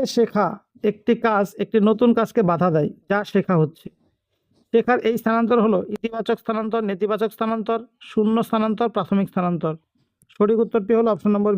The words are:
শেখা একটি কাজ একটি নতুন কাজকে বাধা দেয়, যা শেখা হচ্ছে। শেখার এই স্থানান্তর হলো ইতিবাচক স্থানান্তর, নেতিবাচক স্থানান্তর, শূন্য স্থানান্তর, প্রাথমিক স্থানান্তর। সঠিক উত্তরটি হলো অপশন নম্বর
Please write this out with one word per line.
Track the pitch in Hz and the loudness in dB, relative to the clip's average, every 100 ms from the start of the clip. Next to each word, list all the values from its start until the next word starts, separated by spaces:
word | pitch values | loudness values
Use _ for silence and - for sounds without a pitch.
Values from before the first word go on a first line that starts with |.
| 262 | 0
শেখা | - 220 208 180 202 _ _ 214 | 0 0 2 -2 -4 _ _ -4
একটি | 208 - 233 233 | -4 -2 0 2
কাজ | 208 202 - | 0 -2 -4
একটি | 196 220 208 | -2 2 2
নতুন | 220 247 233 | 2 2 2
কাজকে | 214 - 185 | 0 0 2
বাধা | 170 180 | 2 2
দেয়, | 160 151 - - | 2 -2 -4 -4
যা | 202 202 | -4 0
শেখা | 202 185 175 | -2 2 2
হচ্ছে। | 156 160 - _ _ _ _ _ _ _ _ | 0 -4 -20 _ _ _ _ _ _ _ _
শেখার | 233 226 247 226 | 0 2 0 0
এই | 233 | -2
স্থানান্তর | 233 226 226 240 | 0 0 2 2
হলো | 214 190 196 | 2 0 -2
ইতিবাচক | 208 226 226 208 226 | -8 -8 -6 -4 -4
স্থানান্তর, | - 220 220 226 214 | -4 -6 -4 -4 -4
নেতিবাচক | 190 202 208 220 - | -4 -2 -2 -4 -4
স্থানান্তর, | 220 226 214 226 240 _ - | -4 -4 -4 -4 -6 _ -6
শূন্য | - 214 226 - | 0 2 0 0
স্থানান্তর, | 220 220 208 233 | -2 -2 -2 -2
প্রাথমিক | 214 175 202 196 | -2 -2 -2 0
স্থানান্তর। | - 180 170 160 160 _ _ _ _ _ | -2 -2 -2 -4 -6 _ _ _ _ _
সঠিক | - 208 226 | 0 2 2
উত্তরটি | 233 233 196 226 | 0 -2 0 0
হলো | 233 | 2
অপশন | 190 208 202 | 0 0 0
নম্বর | 208 | 0